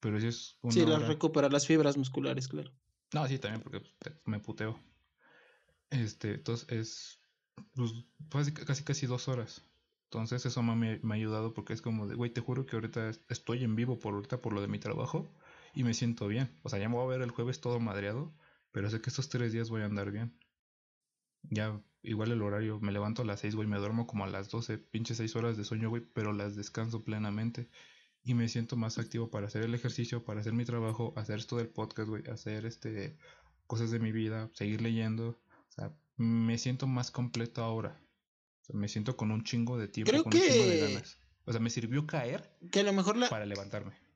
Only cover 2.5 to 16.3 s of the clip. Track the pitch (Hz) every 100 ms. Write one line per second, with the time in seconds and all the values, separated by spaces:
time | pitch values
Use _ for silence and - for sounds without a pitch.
2.5 | 147 139 - _ _ _ 151 139 135 104
3.5 | 110 - 98 - _ - - - 104 104
4.5 | 107 110 113 - _ _ _ _ - -
5.5 | _ _ _ _ 139 110 - 110 104 -
6.5 | 117 - 113 110 - - - _ _ _
7.5 | - - - 117 113 117 _ 151 139 143
8.5 | 151 - 135 - 139 127 123 - 123 110
9.5 | - - _ _ _ _ 117 113 123 127
10.5 | 120 117 113 113 110 110 107 110 110 113
11.5 | 110 101 113 - 113 104 110 120 117 117
12.5 | 127 135 113 110 117 110 113 _ 120 -
13.5 | 120 123 110 123 123 113 101 101 127 117
14.5 | 104 101 104 107 107 117 165 - - -
15.5 | - - - 123 113 120 117 104